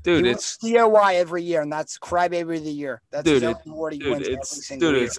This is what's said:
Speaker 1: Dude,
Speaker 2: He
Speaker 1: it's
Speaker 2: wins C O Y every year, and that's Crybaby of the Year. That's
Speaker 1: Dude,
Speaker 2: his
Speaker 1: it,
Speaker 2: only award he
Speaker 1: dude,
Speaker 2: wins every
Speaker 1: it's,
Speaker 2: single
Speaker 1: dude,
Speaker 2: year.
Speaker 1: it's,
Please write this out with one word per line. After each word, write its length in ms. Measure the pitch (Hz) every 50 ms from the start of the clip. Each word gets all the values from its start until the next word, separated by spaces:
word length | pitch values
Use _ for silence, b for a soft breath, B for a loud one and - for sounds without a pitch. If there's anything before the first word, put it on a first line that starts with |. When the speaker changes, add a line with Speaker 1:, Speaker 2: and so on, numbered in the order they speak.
| -
Speaker 1:
Dude, 200 | 170 170 151 120
Speaker 2:
He 60 | 120
Speaker 1:
it's 280 | 120 - - - - -
Speaker 2:
wins 100 | - 226
C 60 | 233 233
O 80 | 233 220
Y 280 | 214 214 202 196 185
every 260 | 180 180 160 170 175
year, 180 | 170 170 170 160
and 100 | 147 147
that's 260 | 151 156 156 - - -
Crybaby 600 | - - 175 175 175 175 175 175 170 165 165 160
of 60 | 151
the 60 | 156
Year. 320 | 147 143 147 135 120 - _ _
That's 140 | - 147 151
Speaker 1:
Dude, 180 | 165 147 131
Speaker 2:
his 0 |
Speaker 1:
it, 140 | 117 113 113 - -
Speaker 2:
only 100 | 156 156
award 160 | 156 160 156
he 60 | 151 143
Speaker 1:
dude, 120 | 143 139
Speaker 2:
wins 120 | 123 143
every 120 | 78 95 131
Speaker 1:
it's, 320 | 131 - - 151 143 -
Speaker 2:
single 220 | - 139 135 175 160
Speaker 1:
dude, 80 | 143
Speaker 2:
year. 80 | 131 123
Speaker 1:
it's, 140 | 117 -